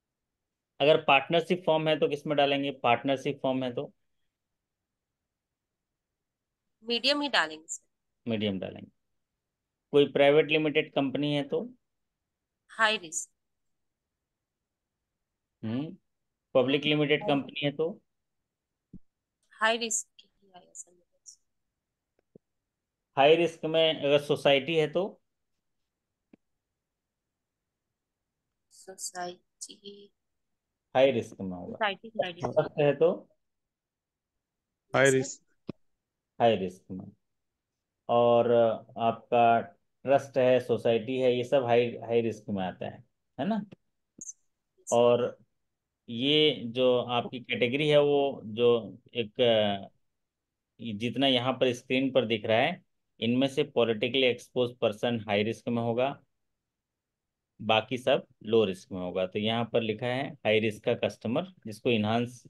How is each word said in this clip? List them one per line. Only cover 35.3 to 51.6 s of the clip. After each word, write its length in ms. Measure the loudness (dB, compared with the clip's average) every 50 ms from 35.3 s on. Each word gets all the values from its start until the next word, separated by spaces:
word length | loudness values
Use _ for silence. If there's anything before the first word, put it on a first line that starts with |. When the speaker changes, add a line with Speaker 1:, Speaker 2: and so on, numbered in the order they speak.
| -8 -16 _ _ _ _ _ -18 -18 -18 _ _ _ _ _ _ _ _ _ _ _ _
Speaker 1:
हाई 160 | 2 2 4
रिस्क 340 | 2 -2 -6 -8 -12 _ _
में। 220 | -14 -14 -14 -14 -18 _ _ _ _ _ _ _ _ _ _ _ _ _ _ _ _ _ _ 0
और 440 | 2 4 4 6 6 4 4 4 4 4 4 4 2 -2 -8 -14 -10 -2
आपका 600 | -2 -2 -2 -2 -6 _ 2 4 6 6 4 4 2 -4 -12 _ _ _ _ _ _
ट्रस्ट 340 | 0 0 0 0 -2 -2 0
है, 220 | 2 4 4 2
सोसाइटी 580 | 2 0 -2 0 2 0 0 0 0 -2 -4 0
है, 180 | 0 0 0
ये 80 | 0 -2
सब 200 | 0 0 0 2
हाई, 320 | 2 2 2 2 0 -4
हाई 240 | -8 -8 -2 0 0
रिस्क 300 | 0 0 -4 -6 -8 -8
में 140 | -6 -4 -4
आता 220 | -6 -6 -8 -12
है, 180 | -12 -12 -14 -20 _ _ _ _ _ _ -8
है 60 | -6
ना? 180 | -4 -4 -4 -6 -10 -16 _ _ _ _ _ _ _ _ -20 -20 -20 -20 -20 _ _ _ _ _ _ _ _ _ -2 2
और 460 | 4 4 4 4 2 0 -4 -6 -10 _ _ _ _ _ _ _ _ _ _ _ _ _ -14
ये 540 | -8 -4 -2 0 2 4 4 2 2 0 -6
जो 340 | -8 -4 0 2 2 2 2
आपकी 420 | 0 -2 -2 -2 -4 -4 -10 -14
कैटेगरी 480 | -10 -8 -4 -2 -2 0 0 0 0 4
है 120 | 4 4
वो 420 | 4 4 2 2 0 0 -4 -6 -12
जो 540 | -12 -4 0 2 4 4 2 0 -6 -14 -18 _ _ -8
एक, 260 | -8 -8 -8 -2 0
अ, 480 | 2 4 4 4 2 0 -2 -4 -8 -14 _ _ _ _ _ _ _ _ _ _ _ _ _ _ _ _ _ _
जितना 460 | -12 -10 -8 -6 -6 -6 -4 -2 0
यहाँ 260 | 0 0 0 0 -2 -2
पर 200 | 0